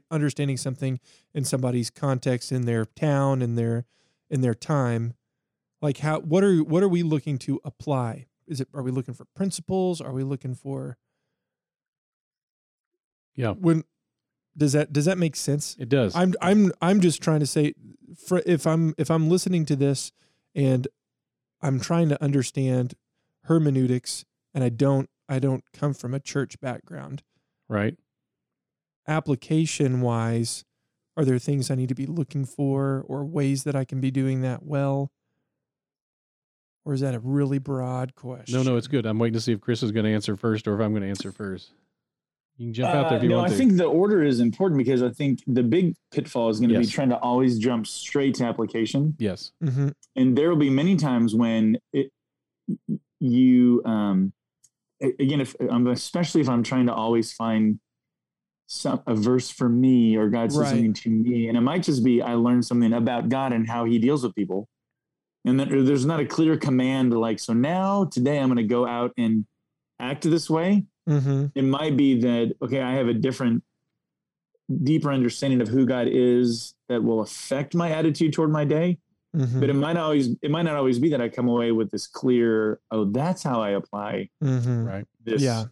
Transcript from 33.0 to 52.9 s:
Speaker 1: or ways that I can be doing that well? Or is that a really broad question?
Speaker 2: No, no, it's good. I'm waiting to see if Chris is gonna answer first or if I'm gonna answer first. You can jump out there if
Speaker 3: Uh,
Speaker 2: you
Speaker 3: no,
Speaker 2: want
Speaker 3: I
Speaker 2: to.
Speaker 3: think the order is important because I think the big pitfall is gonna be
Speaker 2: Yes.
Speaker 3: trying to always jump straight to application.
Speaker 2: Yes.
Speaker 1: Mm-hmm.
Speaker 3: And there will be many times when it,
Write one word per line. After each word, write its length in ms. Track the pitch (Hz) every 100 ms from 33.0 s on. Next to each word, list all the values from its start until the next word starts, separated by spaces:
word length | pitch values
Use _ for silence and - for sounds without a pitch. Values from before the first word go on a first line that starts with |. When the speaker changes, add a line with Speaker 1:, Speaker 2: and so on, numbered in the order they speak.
| -
Speaker 1:
or 180 | 135 147
ways 380 | 156 139 139
that 120 | 147 139
I 100 | 131
can 140 | 135
be 120 | 131
doing 300 | 131 135 131
that 220 | 131 127
well? 480 | 147 147 139 139 139 _ _ _ _ _ _ _ _ _ _ _ _ _ _ _ _ _ 156
Or 80 |
is 80 | 135
that 140 | 139 120
a 40 |
really 380 | 120 143 139 139
broad 540 | 135 131 127 127 127
question? 400 | - 123 123 - 127
Speaker 2:
No, 60 |
no, 120 | 131 120
it's 100 | -
good. 180 | 135 110
I'm 120 | 107
waiting 160 | 117
to 80 | 113
see 120 | 113
if 80 | 107
Chris 200 | - 117
is 100 | 113
gonna 180 | 110 107
answer 260 | 107 104 101
first 320 | 117 107 107
or 80 | 104
if 60 |
I'm 120 | 110
gonna 120 | 107 98
answer 240 | 98 98
first. 400 | 92 101 92 - _ _ _ _ _ _ _ _ -
You 100 | 120
can 60 |
jump 200 | 113 127
out 160 | 143 -
there 80 | 117
if 40 |
Speaker 3:
Uh, 20 |
Speaker 2:
you 60 | -
Speaker 3:
no, 80 | 117
Speaker 2:
want 100 | -
Speaker 3:
I 40 |
Speaker 2:
to. 60 | -
Speaker 3:
think 200 | 262 185
the 80 | 165
order 360 | 151 202 208
is 160 | 147 120
important 380 | 120 - 190 147
because 240 | 127 131
I 80 | 123
think 300 | 110 143 123 -
the 160 | 127
big 320 | 120 160 175 165 _
pitfall 380 | - - 123 117
is 100 | 107
gonna 140 | 117
be 80 | 107
Speaker 2:
Yes. 60 | 113
Speaker 3:
trying 180 | - 135
to 80 | 120
always 380 | 123 123 131 117
jump 300 | 117 117 107
straight 480 | - - 147 139 -
to 100 | 120
application. 680 | 110 107 113 110 139 151 151
Speaker 2:
Yes. 340 | 107 87 - -
Speaker 1:
Mm-hmm. 260 | 160 131 139 147 _ -
Speaker 3:
And 200 | 131 127
there 120 | 160
will 80 | 165
be 120 | 143
many 260 | 135 170 185
times 360 | 147 120 113
when 440 | 113 117 113 110 117 _
it, 180 | 139 139 _ _ _ _ _ - - -